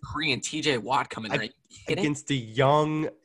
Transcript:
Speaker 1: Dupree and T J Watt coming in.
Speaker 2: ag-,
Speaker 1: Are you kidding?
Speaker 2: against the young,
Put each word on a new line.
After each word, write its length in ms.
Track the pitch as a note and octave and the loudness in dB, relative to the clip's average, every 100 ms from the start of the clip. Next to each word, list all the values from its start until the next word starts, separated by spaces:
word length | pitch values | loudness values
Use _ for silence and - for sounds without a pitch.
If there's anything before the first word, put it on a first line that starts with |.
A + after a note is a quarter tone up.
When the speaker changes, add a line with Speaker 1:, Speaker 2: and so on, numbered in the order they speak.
Speaker 1:
Dupree 320 | - C#3+ D#3+ | -6 -4 -2
and 100 | F3 | -2
T 180 | - D3+ | -4 -2
J 180 | D3+ B2 | 0 0
Watt 320 | G#2 C3 B2+ | 0 0 -2
coming 220 | A#2 A2 | -6 -2
in. 80 | C3+ | -2
Speaker 2:
ag-, 0 | |
Speaker 1:
Are 40 | |
you 320 | G#2+ - _ - - | -2 -10 _ -12 -4
kidding? 160 | D#3 | -2
Speaker 2:
against 220 | D3+ C#3 - | 0 -2 -2
the 80 | C3+ | -4
young, 720 | A2 A2+ C3+ D3+ D3+ D#3 D#3 - | -2 2 6 6 4 0 -4 -8